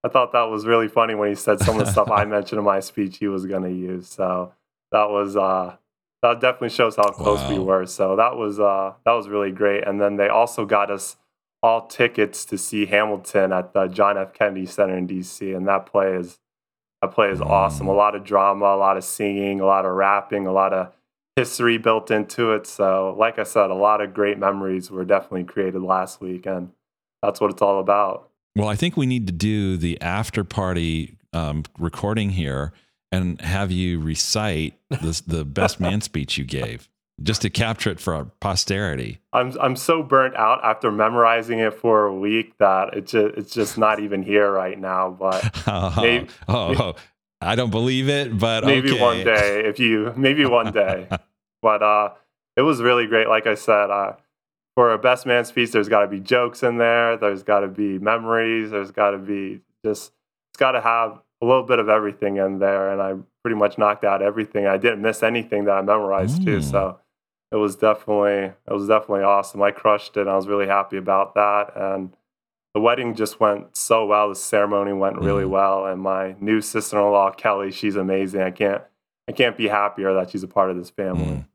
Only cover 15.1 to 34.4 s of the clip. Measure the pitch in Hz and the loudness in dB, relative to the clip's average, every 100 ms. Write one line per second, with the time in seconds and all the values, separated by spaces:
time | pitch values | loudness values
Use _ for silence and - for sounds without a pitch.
15.1 | 95 90 - 98 92 95 98 95 101 95 | -6 -10 -10 -8 -4 0 -2 0 0 0
16.1 | 92 87 - _ _ _ _ _ _ 92 | -2 -6 -14 _ _ _ _ _ _ -4
17.1 | - 104 92 73 98 95 73 95 98 104 | 2 2 0 2 2 2 0 0 4 2
18.1 | 101 98 101 98 98 101 98 98 95 95 | 0 0 2 2 2 2 4 2 2 -4
19.1 | - 104 101 98 98 95 98 95 92 98 | -4 -2 -2 -2 0 2 2 2 0 2
20.1 | 101 98 104 95 95 95 95 90 _ _ | 2 0 -4 0 2 2 0 -6 _ _
21.1 | _ _ - 123 - 117 117 113 110 110 | _ _ -4 -2 0 0 2 2 2 2
22.1 | 110 107 - 117 107 - - 98 95 95 | 0 0 -2 0 0 -4 -2 0 2 -2
23.1 | 98 113 113 101 113 98 95 104 107 101 | 0 0 0 -2 0 2 4 4 2 0
24.1 | 95 104 101 98 98 95 92 92 92 92 | 0 0 2 0 0 -4 -4 -6 -8 0
25.1 | 98 - 92 90 - 95 92 92 92 92 | 0 0 -8 -6 -4 -4 -4 0 0 -2
26.1 | - 92 90 95 92 90 _ _ _ _ | -10 -10 -8 -6 -8 -8 _ _ _ _
27.1 | _ 101 - 104 92 101 98 95 101 98 | _ -4 0 -2 2 0 2 2 2 2
28.1 | - _ _ _ 104 104 104 170 - 131 | -4 _ _ _ -2 -2 0 -2 0 0
29.1 | 127 98 85 107 107 95 92 85 82 87 | 0 -2 -2 0 0 0 0 -2 -2 -4
30.1 | 95 107 - 95 - 92 87 82 80 - | -4 -4 -4 -4 -4 -2 -2 -2 -4 -6
31.1 | - _ 85 78 76 73 - 82 - 101 | -14 _ -6 -4 -6 -8 -6 -6 -4 -2
32.1 | 110 101 90 73 67 76 _ _ _ _ | 0 -2 -2 -2 -4 -6 _ _ _ _
33.1 | 92 90 - 80 95 98 90 90 87 78 | -4 -2 -4 -4 -4 -2 -2 -2 -2 -4
34.1 | 78 - 110 | -4 -2 -2